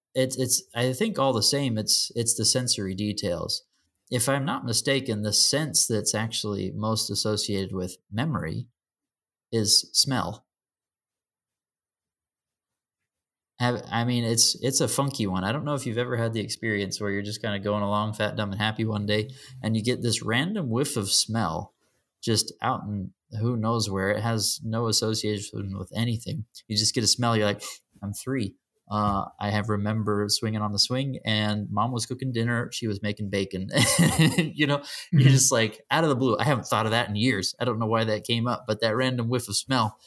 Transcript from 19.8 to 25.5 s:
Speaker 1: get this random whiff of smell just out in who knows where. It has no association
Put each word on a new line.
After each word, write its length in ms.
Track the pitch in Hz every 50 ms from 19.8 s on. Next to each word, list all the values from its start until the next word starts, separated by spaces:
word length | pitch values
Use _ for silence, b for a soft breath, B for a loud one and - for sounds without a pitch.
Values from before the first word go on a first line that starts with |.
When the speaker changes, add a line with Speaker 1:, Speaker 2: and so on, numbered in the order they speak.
| 101
Speaker 1:
get 180 | 123 127 - -
this 180 | 117 107 - -
random 460 | 104 110 123 143 180 214 214 165 123
whiff 280 | 110 120 147 - -
of 140 | 117 98 98
smell 640 | - - - - 110 113 107 85 80 82 98 - _ _ _ _ _ _ _ _ _ _ -
just 300 | - 113 104 - - - -
out 220 | - 117 127 - -
in 280 | 104 104 101 92 - - _ _ _ 127 107
who 160 | 110 120 123
knows 320 | 113 107 110 117 113 104 98
where. 220 | 95 98 95 98
It 100 | 104 104 101
has 380 | 117 117 110 101 - - - -
no 240 | 113 110 113 120 113
association 880 | 107 - 117 110 110 110 - 107 107 101 101 -